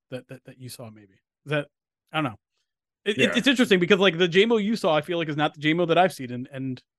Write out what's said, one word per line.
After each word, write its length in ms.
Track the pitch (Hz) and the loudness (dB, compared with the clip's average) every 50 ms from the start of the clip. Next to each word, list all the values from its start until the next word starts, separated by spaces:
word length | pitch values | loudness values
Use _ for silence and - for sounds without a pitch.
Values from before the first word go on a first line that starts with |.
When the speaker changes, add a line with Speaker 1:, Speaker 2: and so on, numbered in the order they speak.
| _ - | _ -16
Speaker 1:
that, 160 | 131 127 _ | -16 -16 _
that, 160 | - 135 123 _ | -16 -20 -20 _
that 140 | 139 123 131 | -20 -20 -20
you 100 | 127 120 | -18 -18
saw 200 | - - 123 110 | -18 -18 -18 -20
maybe. 240 | 107 107 101 95 95 _ _ _ _ _ - | -20 -20 -20 _ _ _ _ _ _ _ -8
Is 60 | 139 | -6
that, 160 | 151 147 147 _ _ _ _ _ _ _ _ _ | -4 -4 -4 _ _ _ _ _ _ _ _ _
I 60 | 165 | -6
don't 80 | 156 151 123 | -4 -4 -4
know. 40 | 101 _ _ _ _ _ _ _ _ _ _ _ _ _ - | -6 _ _ _ _ _ _ _ _ _ _ _ _ _ -6
It, 120 | 202 214 | -4 0
it, 40 | - | 0
Speaker 2:
Yeah. 120 | 240 196 - | 0 0 0
Speaker 1:
it's 120 | 240 - | 0 2
interesting 320 | 269 254 233 233 - 196 180 | 2 2 2 2 2 2 2
because, 200 | 175 170 202 175 | 4 4 4 4
like, 180 | 202 190 160 | 4 2 2
the 100 | 165 185 | 2 0
J 180 | 175 156 190 214 | 2 4 2 4
mo 120 | 233 233 | 4 2
you 180 | 220 196 214 233 | 0 0 -2 -4
saw, 200 | - - 185 151 | -2 0 0 0
I 60 | 151 | 0
feel 160 | 143 180 170 | 0 -2 -6
like, 120 | 170 160 156 | -4 -4 -4
is 80 | 147 | -2
not 160 | 151 151 156 - | -2 -2 -2 -2
the 60 | 147 | -2
J 140 | 143 165 165 | -2 0 0
mo 120 | 175 175 | 0 2
that 120 | 165 160 | 2 4
I've 140 | 165 185 185 - | 4 4 2 0
seen. 180 | - 131 120 | -6 -12 -10
And, 180 | 123 123 127 - | -10 -10 -12 -12
and 300 | 139 131 135 131 127 - _ _ _ | -12 -10 -8 -8 -10 -10 _ _ _